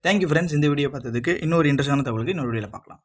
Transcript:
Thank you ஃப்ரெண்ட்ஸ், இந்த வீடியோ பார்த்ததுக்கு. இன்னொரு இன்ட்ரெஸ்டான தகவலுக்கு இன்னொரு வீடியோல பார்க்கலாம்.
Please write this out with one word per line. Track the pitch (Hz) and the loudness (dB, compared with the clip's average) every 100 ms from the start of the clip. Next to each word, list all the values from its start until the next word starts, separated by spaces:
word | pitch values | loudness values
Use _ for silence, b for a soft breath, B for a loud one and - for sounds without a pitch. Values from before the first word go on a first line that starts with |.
| 175 | 2
Thank | 202 | 2
you | 180 | 2
ஃப்ரெண்ட்ஸ், | 151 175 147 | 2 2 2
இந்த | 147 | 2
வீடியோ | 143 143 | 2 -2
பார்த்ததுக்கு. | 139 120 117 120 175 160 | -4 -6 -4 -2 -2 2
இன்னொரு | 170 151 | 2 4
இன்ட்ரெஸ்டான | 139 139 139 135 | 2 2 0 0
தகவலுக்கு | 113 117 180 | -2 -4 -4
இன்னொரு | 127 | -4
வீடியோல | 113 104 - | -4 -6 -14
பார்க்கலாம். | - - | -18 -20